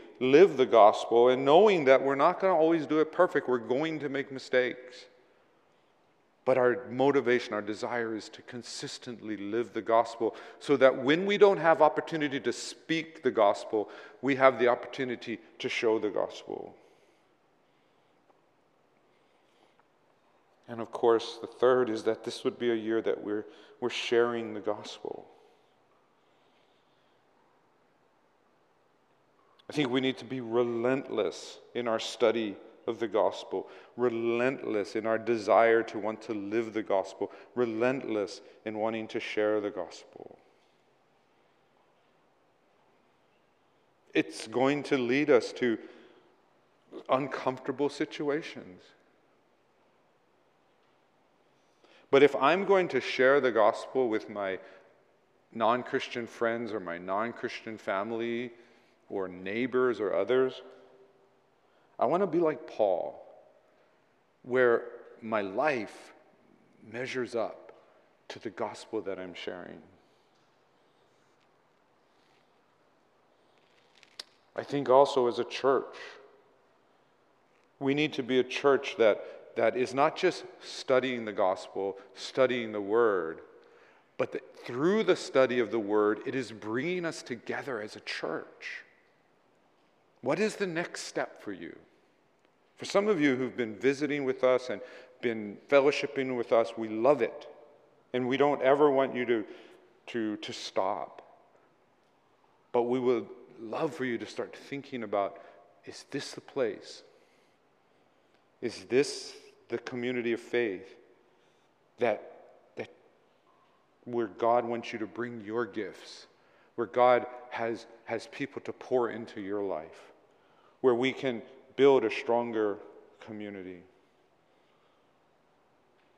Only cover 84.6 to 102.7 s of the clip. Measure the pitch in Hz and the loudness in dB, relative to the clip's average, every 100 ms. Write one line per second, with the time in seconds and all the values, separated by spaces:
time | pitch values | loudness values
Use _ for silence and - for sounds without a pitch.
84.6 | - 123 165 214 185 - - 135 131 123 | -10 -2 0 2 2 0 0 2 4 2
85.6 | 110 113 101 107 104 107 - 127 110 110 | 0 -2 0 2 4 2 -2 -6 -6 -8
86.6 | 104 117 156 180 165 - - 117 - 120 | -6 -4 -4 -4 -6 -8 -10 -10 -8 -8
87.6 | 123 117 107 107 - - 160 160 - - | -6 -8 -8 -12 -10 -8 -6 -6 -10 -14
88.6 | - - - _ _ _ _ _ _ _ | -14 -14 -16 _ _ _ _ _ _ _
89.6 | _ _ _ _ _ _ 123 156 214 - | _ _ _ _ _ _ -4 -2 -2 -2
90.6 | 196 165 170 - - - 131 - - 90 | -6 -4 -6 -8 -10 -6 -8 -8 -12 -12
91.6 | 82 - - _ _ _ _ _ _ _ | -12 -16 -20 _ _ _ _ _ _ _
92.6 | _ - - 196 208 185 147 127 127 - | _ -14 -2 0 2 2 2 2 -2 -4
93.6 | 113 104 127 139 147 147 131 131 127 127 | -6 0 0 0 -2 -2 -4 0 2 2
94.6 | - 101 - - - - 120 110 104 - | 0 -10 -12 -18 -20 -6 -4 -4 -6 -12
95.6 | - 143 139 139 135 - 131 123 113 117 | 2 4 4 2 -2 -4 -4 -4 2 2
96.6 | 113 - 110 110 123 143 - - - - | 2 -2 -6 2 4 4 0 -4 -16 -20
97.6 | - _ _ _ _ 127 127 135 143 135 | -20 _ _ _ _ -4 -2 2 2 2
98.6 | 135 143 147 135 131 123 120 117 101 - | 4 6 6 4 0 -2 0 0 -2 -12
99.6 | - - _ _ - 120 107 104 - 113 | -20 -20 _ _ -10 -6 -4 -6 -10 -12
100.6 | - - 95 95 - - - _ _ _ | -8 -2 -2 -2 -8 -14 -20 _ _ _
101.6 | _ _ _ _ _ _ _ _ _ _ | _ _ _ _ _ _ _ _ _ _
102.6 | _ | _